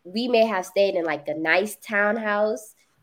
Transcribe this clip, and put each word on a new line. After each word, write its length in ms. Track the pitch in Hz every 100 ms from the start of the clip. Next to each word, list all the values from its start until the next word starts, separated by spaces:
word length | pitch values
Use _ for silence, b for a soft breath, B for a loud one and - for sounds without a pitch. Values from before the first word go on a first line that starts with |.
we 240 | 180 208 247
may 160 | 226
have 220 | 226 190 180
stayed 300 | 196 196 180
in, 100 | 165
like, 200 | 147 151
a 80 |
nice 420 | 151 160 175 214 -
townhouse, 1000 | - 202 208 226 220 208 214 233 - _ _ _